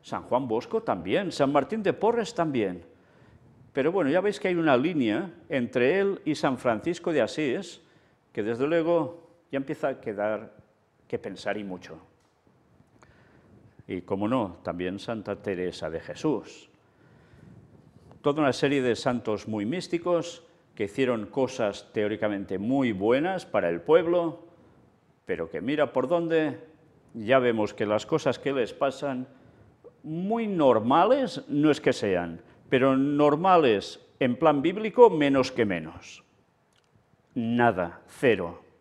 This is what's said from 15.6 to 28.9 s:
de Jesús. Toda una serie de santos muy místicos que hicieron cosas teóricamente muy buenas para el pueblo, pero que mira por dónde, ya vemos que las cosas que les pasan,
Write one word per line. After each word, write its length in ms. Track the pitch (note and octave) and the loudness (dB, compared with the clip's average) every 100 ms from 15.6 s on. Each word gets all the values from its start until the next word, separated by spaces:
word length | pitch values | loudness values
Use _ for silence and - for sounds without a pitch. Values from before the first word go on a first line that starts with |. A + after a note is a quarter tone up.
| F2+ - E2 | -6 -6 -8
de 100 | D#2+ | -8
Jesús. 680 | - D2+ D#3 A#2+ - - - _ _ _ _ _ _ - - - - - _ - - - | -10 -6 -4 -4 -6 -20 -20 _ _ _ _ _ _ -20 -20 -20 -20 -20 _ -20 -20 -4
Toda 180 | D3 D3 | -2 2
una 140 | C#3+ | 0
serie 260 | A#2+ C#3+ C#3+ | 2 0 2
de 160 | B2+ A2 | 0 0
santos 500 | - B2 A2 G#2 - | -2 -2 -4 -6 -4
muy 200 | G#2+ G2+ | -6 -4
místicos 800 | F3 E3+ E3+ F3 E3+ D#3+ - - _ _ | -6 -4 -4 0 -2 -2 -14 -20 _ _
que 100 | - | -8
hicieron 420 | G2+ - B2+ A#2 G2+ | -6 -2 0 0 -4
cosas 640 | - B2+ - A2 G2 - | -4 -4 -2 -4 -4 -8
teóricamente 680 | - G#2+ G#2+ G#2+ G2+ G2 F#2+ | -4 -2 -2 -2 -4 -6 -6
muy 340 | G#2+ C3+ B2+ | -2 0 0
buenas 520 | G2 G#2 C3 E3+ F#3 | 0 2 2 0 -4
para 240 | - G#2+ F2+ | -2 -2 0
el 120 | E2+ | -2
pueblo, 640 | A2 D#3+ E3+ F3 E3 - - _ - _ _ _ _ _ - | 4 4 4 0 0 -6 -18 _ -20 _ _ _ _ _ -8
pero 240 | E2+ E2 | -6 -4
que 100 | D#2 | -6
mira 320 | G#2 D3 D3 | -4 0 0
por 160 | C3 C3 | 0 0
dónde, 500 | E3+ E3+ D#3+ D3+ A#2+ - _ _ _ _ | 0 0 0 0 -4 -16 _ _ _ _
ya 260 | A#2+ G#2+ C3 | -10 2 4
vemos 360 | B2 A2+ G#2+ | 4 0 -2
que 120 | - G#2 | -2 -2
las 200 | G#2+ - | -2 0
cosas 320 | D#3+ - A#2+ | -2 -2 -2
que 140 | C#3+ | -4
les 200 | C3+ G#2+ | -2 -4
pasan, 560 | - C#3 | -2 -4